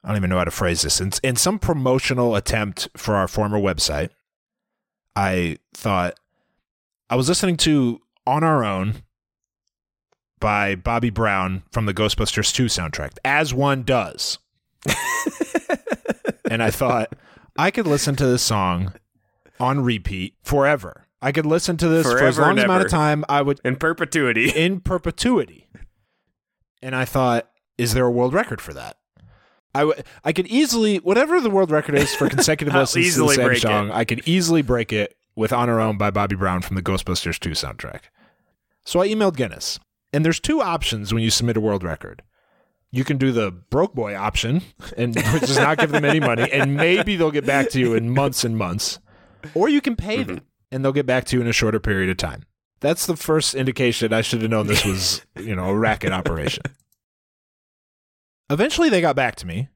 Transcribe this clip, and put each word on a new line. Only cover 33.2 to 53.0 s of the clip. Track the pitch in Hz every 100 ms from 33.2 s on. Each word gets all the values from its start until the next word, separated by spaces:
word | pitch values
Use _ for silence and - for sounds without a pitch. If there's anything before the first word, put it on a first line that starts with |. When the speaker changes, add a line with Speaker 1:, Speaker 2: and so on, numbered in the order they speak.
Speaker 1:
the |
Speaker 2:
easily | 151 135
Speaker 1:
same | 123
Speaker 2:
break | 123
Speaker 1:
song, | 113 107 104
Speaker 2:
it. |
Speaker 1:
I | 110
could | 117 117 156
easily | 180 170 165
break | 135 123 113
it | 107 104 _ _
with | - 110
On | 120 120
Our | 113
Own | 110 104
by | 104
Bobby | 101 101 98
Brown | 95 90
from | 90 95
the |
Ghostbusters | 90 95 - 87 85 80
Two | 87
soundtrack. | 76 69 - - - _ _ _ _ _ _ _ _
So | - 175
I | 196
emailed | 220 202 147
Guinness. | 113 - - - _ _ _
And | 143
there's | 156 165
two | - 311
options | 208 165 - 110 101
when | 110
you | 113
submit | - 117 110
a |
world | 107 101
record. | 90 78 - - - _ _ _ _ _ _
You | 123
can | 131 139
do | 135
the | 117 104
broke | 90 _ 135 190
boy | 135 107
option, | 98 104 - 113 156 - _ - -
and | 120
<laughs> | 113 107
which | 160
does | 151 139
not | 139 156
give | 185
them | 151
any | 147 160
money, | 147 113 113
and | 139 139 139
maybe | 165 180 - 190
they'll | 160
get | 147 131
back | 139 131
to | 135
you | 123
in | 113 113
months | 131 139 131
and | 120
months. | 113 92 90 - - _ - _ _ 147
Or | 160 233
you | 285
can | - 233
pay | 175 220
Speaker 2:
Mm-hmm. | -
Speaker 1:
them, | 90 _ _ _
and | 131
they'll | 135
get | 139 131
back | 127 120
to | 127
you |
in | 117
a |
shorter | 113 113 107
period | 113 98 92
of | 92
time. | 82 69 - _ _ _
That's | 143 170